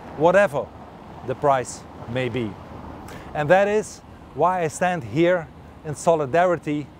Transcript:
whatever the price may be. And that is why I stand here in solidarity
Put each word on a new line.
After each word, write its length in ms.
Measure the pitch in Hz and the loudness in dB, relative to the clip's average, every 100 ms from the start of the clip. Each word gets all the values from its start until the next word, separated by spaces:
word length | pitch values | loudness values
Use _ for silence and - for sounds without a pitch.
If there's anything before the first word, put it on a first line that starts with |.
| - - | -14 2
whatever 500 | 160 185 202 143 101 - - - - - 117 | 4 6 4 0 -6 -12 -20 -20 -20 -12 -10
the 80 | |
price 480 | 123 147 135 120 - - - - | -2 2 2 -2 -10 -16 -16 -8
may 180 | 120 127 | -4 -4
be. 220 | 123 110 90 - - - - - - - | -4 -6 -8 -16 -16 -16 -16 -16 -16 -10
And 140 | 151 147 | -4 4
that 180 | 185 202 | 6 6
is 320 | 214 - - - - - | 0 -2 -10 -20 -20 -12
why 280 | 131 165 185 | 0 2 2
I 60 | 160 | -2
stand 360 | - 180 180 | 0 -2 -2
here 440 | 113 123 170 180 151 - - - | -2 2 4 2 -2 -14 -20 -14
in 100 | 156 | -12
solidarity 920 | 143 - 165 143 160 180 165 - 147 135 | -2 2 2 2 2 2 0 -2 -6 -6